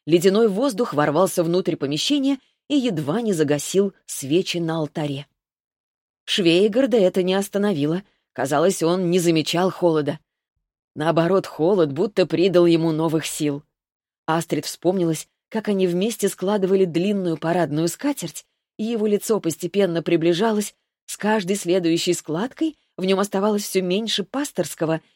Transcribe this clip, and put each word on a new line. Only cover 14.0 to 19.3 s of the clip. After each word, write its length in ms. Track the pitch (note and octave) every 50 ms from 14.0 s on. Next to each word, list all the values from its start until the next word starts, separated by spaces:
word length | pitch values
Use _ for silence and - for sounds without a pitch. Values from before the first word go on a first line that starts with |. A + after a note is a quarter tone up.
| _ _ _ _ _
Астрид 400 | - D#3+ E3+ D#3+ - - D3+ -
вспомнилась, 640 | - - - - E3+ F#3+ F#3+ E3+ E3 D#3+ - - - _ _ _ _
как 180 | - A3 G#3
они 200 | G#3+ G#3 F#3+ F#3
вместе 420 | F3 E3+ F3+ G3 A#3 G#3+ - G3+ F#3+
складывали 560 | - - F#3 F#3+ G#3+ G#3+ F#3+ F3+ G3 F#3+ F#3+
длинную 520 | E3+ D3 E3 F3+ G#3 G3+ G3 F#3 E3+ D#3+
парадную 500 | - - E3 F3 F3+ E3 B2 D3 D#3 E3
скатерть, 580 | E3+ - - - D4 C#4 - F3 D#3 - - - _ _ _ _ _ _
и 60 | - G#3+
его 220 | A3+ A#3+ G#3+ G#3+
лицо 340 | G#3+ G3+ G3 - -